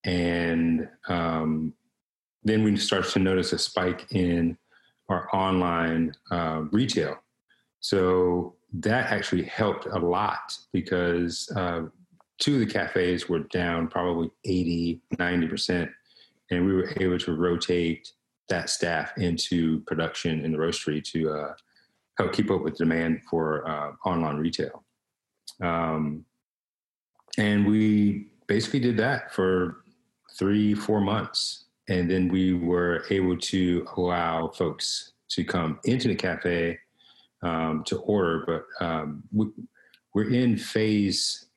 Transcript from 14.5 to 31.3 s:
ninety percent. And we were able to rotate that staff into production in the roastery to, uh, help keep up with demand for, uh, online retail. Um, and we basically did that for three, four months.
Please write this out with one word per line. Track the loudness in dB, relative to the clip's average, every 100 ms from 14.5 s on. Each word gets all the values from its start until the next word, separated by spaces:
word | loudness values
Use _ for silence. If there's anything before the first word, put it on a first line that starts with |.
| -2 0 0 -2 -4 _ -2
ninety | 0 0 0
percent. | -2 -2 -2 -2 -10 _ _ _ _ _
And | 0 2
we |
were | 2 0 0
able | 0 0
to | -2
rotate | 0 0 0 0 0 0 -2 -8 _ _ _ -4
that | -4 -2
staff | -2 0 -2 -4 -2
into | -2 0 0 0 2 0 -2
production | -4 -4 -4 -4 -2
in | -2
the | -2
roastery | -2 -2 -4 -4
to, | -4 -2 -2
uh, | -2 -6 -12 _ _ _ _ _ -2
help | 0
keep | 0 0
up | 0
with | -2 0
demand | 2 2 0 -2 -2
for, | -2 0 -2 -4
uh, | -6 -6 -6
online | -4 -2 -2 0
retail. | -2 -2 -6 -8 _ _ _ _ _ _ -20 -6
Um, | -2 0 -2 -2 -4 -6 -14 _ _ _ _ _ _ _ _ _ _ -2
and | 2 4 4
we | 4 4 6 4 2 -8 _ -2
basically | -2 0 0
did | 2 2
that | 0 -2 -4
for | 0 2 2 0 -6 _ _ _ _ _ -2
three, | 2 4 4
four | 2 0 2
months. | 2 0 -2